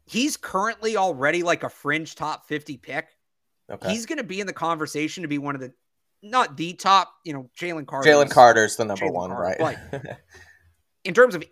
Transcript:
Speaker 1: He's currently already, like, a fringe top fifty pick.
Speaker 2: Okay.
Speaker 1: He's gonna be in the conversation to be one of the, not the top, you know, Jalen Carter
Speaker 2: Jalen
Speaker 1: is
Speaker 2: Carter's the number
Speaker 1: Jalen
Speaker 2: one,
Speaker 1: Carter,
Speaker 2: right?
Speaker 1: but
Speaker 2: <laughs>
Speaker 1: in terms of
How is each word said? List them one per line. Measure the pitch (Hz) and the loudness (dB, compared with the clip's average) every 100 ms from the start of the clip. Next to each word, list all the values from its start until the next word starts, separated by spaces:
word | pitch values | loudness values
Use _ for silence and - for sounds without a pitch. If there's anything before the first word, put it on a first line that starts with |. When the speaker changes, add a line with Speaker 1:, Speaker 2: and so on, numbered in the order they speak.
| _ | _
Speaker 1:
He's | 214 285 - | -4 -4 -4
currently | - 190 214 208 220 208 | -6 -4 -4 -4 -4 -2
already, | 190 139 139 170 | -2 -2 -2 0
like, | 175 160 | 0 -2
a | 127 | -4
fringe | - 143 151 156 - | -8 -4 -4 -6 -10
top | 151 147 _ | -8 -10 _
fifty | 151 147 135 | -10 -8 -16
pick. | - 139 - _ _ _ _ _ _ | -10 -10 -10 _ _ _ _ _ _
Speaker 2:
Okay. | 104 - | -10 -6
Speaker 1:
He's | 220 226 | -6 -6
gonna | 311 | -8
be | 214 190 | -8 -8
in | 196 | -8
the | |
conversation | - 165 165 151 147 151 170 | -6 -6 -4 -4 -6 -6 -8
to | 165 | -8
be | 143 | -6
one | 143 | -6
of | 139 | -8
the, | 131 _ _ _ _ _ | -12 _ _ _ _ _
not | 208 254 190 139 | -6 -2 -2 -4
the | 170 | -10
top, | 180 196 190 175 _ | -4 2 2 2 _
you | 165 | -12
know, | 143 123 - | -10 -12 -12
Jalen | 175 160 139 | -10 -8 -8
Carter | 139 139 | 2 6
Speaker 2:
Jalen | 147 139 | 6 6
Speaker 1:
is | |
Speaker 2:
Carter's | 139 123 113 107 - | 10 10 10 4 0
the | |
number | 110 98 98 | -4 -2 -4
Speaker 1:
Jalen | |
Speaker 2:
one, | 85 90 | -4 -6
Speaker 1:
Carter, | 92 87 - | -6 -6 -2
Speaker 2:
right? | 156 117 - | -4 -6 -12
Speaker 1:
but | 139 - - _ - - _ | -12 -12 -18 _ -20 -20 _
Speaker 2:
<laughs> | _ _ _ _ | _ _ _ _
Speaker 1:
in | 190 | -4
terms | 190 247 | 4 4
of | 180 160 | 4 -10